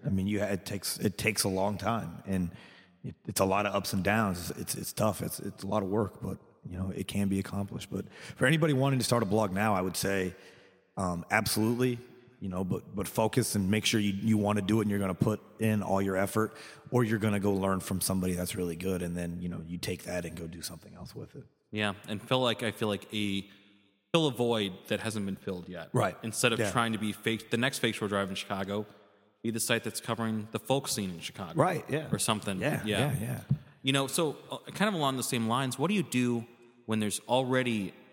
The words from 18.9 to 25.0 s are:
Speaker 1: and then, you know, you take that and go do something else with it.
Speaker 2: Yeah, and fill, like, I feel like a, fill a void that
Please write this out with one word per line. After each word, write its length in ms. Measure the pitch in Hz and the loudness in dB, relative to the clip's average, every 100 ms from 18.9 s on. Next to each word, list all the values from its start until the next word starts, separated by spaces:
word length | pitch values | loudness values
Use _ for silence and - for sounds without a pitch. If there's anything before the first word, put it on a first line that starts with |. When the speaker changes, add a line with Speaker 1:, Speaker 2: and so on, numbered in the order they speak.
| 92 | -2
Speaker 1:
and 140 | 87 87 | -2 -4
then, 220 | 85 87 | -4 -4
you 80 | 87 | -6
know, 140 | 85 82 | -8 -8
you 120 | 87 | -8
take 260 | - 90 | -6 -6
that 200 | - 90 | -4 -6
and 120 | 85 82 | -6 -8
go 100 | 82 | -10
do 140 | 87 | -10
something 340 | - 85 - | -12 -12 -18
else 200 | 87 90 | -16 -14
with 200 | - 85 - | -12 -14 -16
it. 80 | - _ _ | -20 _ _
Speaker 2:
Yeah, 200 | 104 104 98 - | -2 -2 -2 -8
and 120 | 104 | -10
fill, 200 | - 131 | 0 2
like, 220 | 127 110 | 2 0
I 100 | 113 | -2
feel 160 | 104 107 | -2 -2
like 180 | 101 - | -2 -4
a, 340 | 110 104 98 - - - - _ _ _ | -4 -2 -2 -4 -16 -20 -20 _ _ _
fill 140 | 170 156 | 2 2
a 60 | |
void 400 | 120 120 113 101 90 - | 2 2 2 0 -4 -4
that 120 | 107 | -2